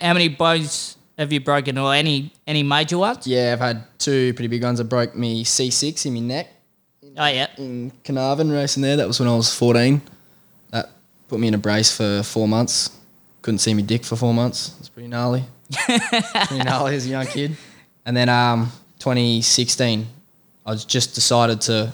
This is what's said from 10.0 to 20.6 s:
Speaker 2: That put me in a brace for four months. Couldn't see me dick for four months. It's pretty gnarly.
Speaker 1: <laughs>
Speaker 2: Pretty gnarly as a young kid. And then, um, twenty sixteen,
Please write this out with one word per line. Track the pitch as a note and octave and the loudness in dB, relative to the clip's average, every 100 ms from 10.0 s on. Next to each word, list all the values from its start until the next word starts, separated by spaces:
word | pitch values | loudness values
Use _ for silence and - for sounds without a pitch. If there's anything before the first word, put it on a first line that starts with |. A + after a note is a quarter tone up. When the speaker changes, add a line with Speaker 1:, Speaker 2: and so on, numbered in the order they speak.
| - - _ _ _ _ - | 0 -20 _ _ _ _ -8
Speaker 2:
That | A2+ - _ _ _ - | -8 -8 _ _ _ -8
put | A2 | -2
me | A#2 | 0
in | |
a | G#2+ | 2
brace | G#2 G#2+ G#2+ - | 2 2 2 0
for | G#2 G2+ | -2 0
four | G#2 A2+ G#2+ | -2 0 2
months. | A2 B2 - - - _ _ _ _ | 2 0 -2 -4 -8 _ _ _ _
Couldn't | - G#2 | -4 0
see | - | 0
me | G#2+ | 0
dick | G2+ A#2 - | 0 -2 -2
for | A2+ | -2
four | A#2+ A#2 | 2 2
months. | B2 - - - | 0 -4 -10 -12
It's | - | -20
pretty | - A#2+ | -18 -10
gnarly. | A#2+ B2 B2+ B2+ - | -4 -2 -2 -4 -14
Speaker 1:
<laughs> | - - - | -12 -6 0
Speaker 2:
Pretty | A#3+ - A#3 - G#3+ G3+ C3+ | 0 0 -2 -2 -4 -2 -2
gnarly | B2+ C3 C#3 C#3 | -2 0 0 -2
as | B2+ | -4
a | |
young | C3 C3 | -4 -6
kid. | C#3 C#3+ D3+ - - _ _ B2 | -6 -6 -8 -14 -20 _ _ -4
And | B2 | 0
then, | B2 | 4
um, | B2 A#2+ A#2 A#2 - _ - | 4 4 2 -2 -6 _ -6
twenty | C#3 B2 A#2+ A#2 | -2 2 2 2
sixteen, | A#2 - A#2+ - A#2+ A2 A2+ B2 _ _ _ _ | 2 0 0 0 0 0 -4 -12 _ _ _ _